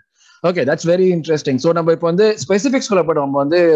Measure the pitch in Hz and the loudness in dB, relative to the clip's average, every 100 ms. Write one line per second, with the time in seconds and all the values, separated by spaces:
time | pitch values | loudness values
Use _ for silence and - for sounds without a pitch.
0 | _ _ _ _ - 175 131 156 165 180 | _ _ _ _ -4 -2 -2 -2 0 2
1 | 185 175 151 156 151 131 165 170 165 165 | 2 0 -2 -4 0 -2 0 0 0 0
2 | 170 175 214 214 131 196 262 247 - 190 | 0 2 0 0 -2 -2 0 -2 0 0
3 | 160 156 139 139 143 175 170 | 0 0 0 -2 0 2 4